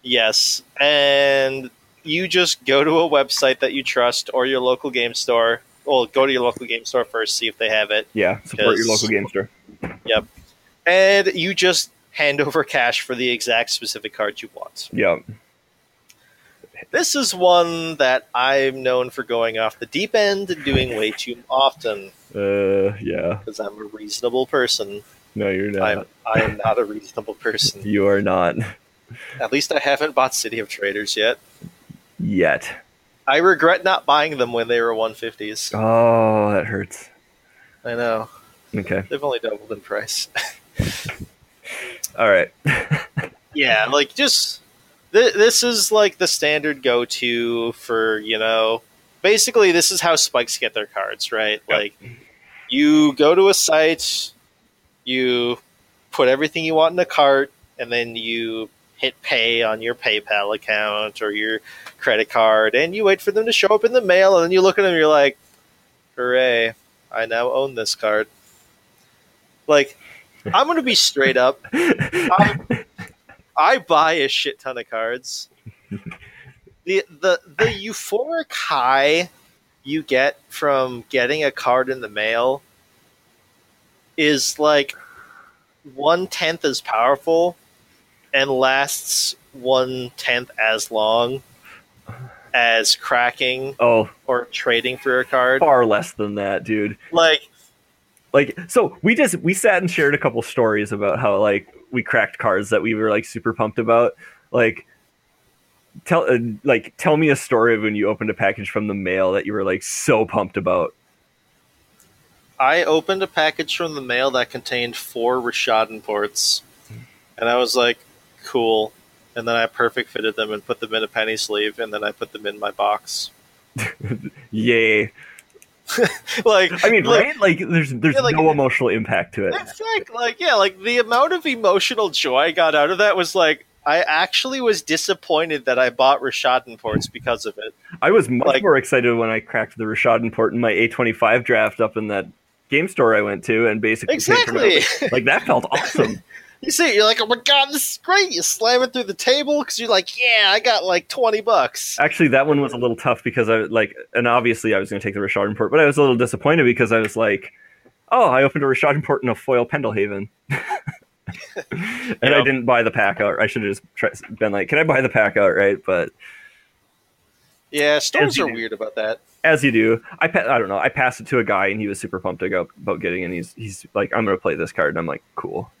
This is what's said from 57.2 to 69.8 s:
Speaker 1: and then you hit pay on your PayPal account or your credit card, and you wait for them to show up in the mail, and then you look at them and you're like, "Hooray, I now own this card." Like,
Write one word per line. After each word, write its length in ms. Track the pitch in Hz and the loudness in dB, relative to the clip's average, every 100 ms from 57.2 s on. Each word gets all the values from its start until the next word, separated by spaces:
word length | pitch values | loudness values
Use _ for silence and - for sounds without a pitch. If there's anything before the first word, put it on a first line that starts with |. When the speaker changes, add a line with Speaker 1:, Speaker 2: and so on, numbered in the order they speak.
| 147 139 139 _ _ - | 4 4 0 _ _ -12
Speaker 1:
and 100 | 120 | -4
then 280 | 120 117 113 | -4 -4 -6
you 520 | 113 117 113 113 113 _ _ _ | -6 -6 -6 -8 -10 _ _ _
hit 240 | 131 - | -6 -6
pay 420 | - 131 113 117 | -4 0 0 0
on 180 | 113 110 | 0 -2
your 140 | 113 120 | -6 -4
PayPal 580 | 123 107 104 104 101 | -2 -2 -2 -2 -2
account 680 | 107 - 107 107 104 107 - | -6 -4 -2 -2 -4 -6 -6
or 100 | 107 | -6
your 300 | 104 107 110 - - - - | -4 -4 -6 -8 -20 -20 -8
credit 320 | - 107 110 | -2 0 0
card, 460 | 120 110 110 110 120 | 2 4 4 4 2
and 180 | 160 | 0
you 120 | 196 208 | 0 2
wait 160 | 196 | 2
for 100 | - | 0
them 140 | 202 226 | -2 0
to 80 | |
show 160 | 226 196 | 2 2
up 160 | 214 226 | 2 4
in 80 | |
the 80 | 254 | 2
mail, 340 | 202 180 190 190 | 4 4 6 6
and 60 | |
then 80 | 170 | 4
you 80 | 185 | 4
look 180 | 190 185 | 4 4
at 40 | |
them 100 | 196 | 2
and 80 | 170 | 4
you're 80 | 156 | 6
like, 300 | 151 143 139 _ _ _ _ _ _ _ - | 6 4 2 _ _ _ _ _ _ _ -6
"Hooray, 560 | 123 127 127 117 113 113 _ _ _ | 0 2 2 2 0 -4 _ _ _
I 160 | 113 113 | -8 -4
now 280 | 117 123 | -2 0
own 220 | 127 139 123 | -2 -2 -4
this 200 | 107 - | -6 -4
card." 320 | 110 107 110 _ _ _ _ _ _ _ _ _ _ _ _ _ - | -2 -2 -2 _ _ _ _ _ _ _ _ _ _ _ _ _ 2
Like, 320 | 147 | 2